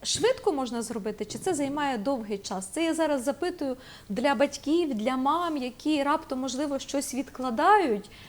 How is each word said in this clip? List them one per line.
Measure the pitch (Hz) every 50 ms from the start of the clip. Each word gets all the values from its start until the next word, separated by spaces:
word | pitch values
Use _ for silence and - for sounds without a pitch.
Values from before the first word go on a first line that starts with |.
| -
швидко | - - - 302 453 523 - - 427 330
можна | 269 262 233 240 233 226
зробити, | 226 240 226 190 214 208 - 214
чи | 202 - 226
це | - 381 359
займає | 277 285 269 277 302 294 277 262 226
довгий | 196 277 277 247 220 202 214 196
час? | 202 - 202 185 190
Це | - - 311 330
я | 330 320
зараз | 320 320 302 294 277 226
запитую | 277 269 - - 359 349 349 302 269 254 - - - - - - -
для | 208 190 247 285 277
батьків, | 220 277 285 285 - - 277 302 349 349 294 269
для | 208 214 254 254
мам, | 262 262 277 302 339 359 339 311
які | 285 254 254 247 - - 294 311 294 277
раптом, | 277 294 311 302 - 269 254
можливо, | 262 269 226 254 294 294 285 269
щось | - - - 277 269 - -
відкладають | 240 277 - - - 254 - 220 220 302 359 415 427 359 277 214 208 - - - - -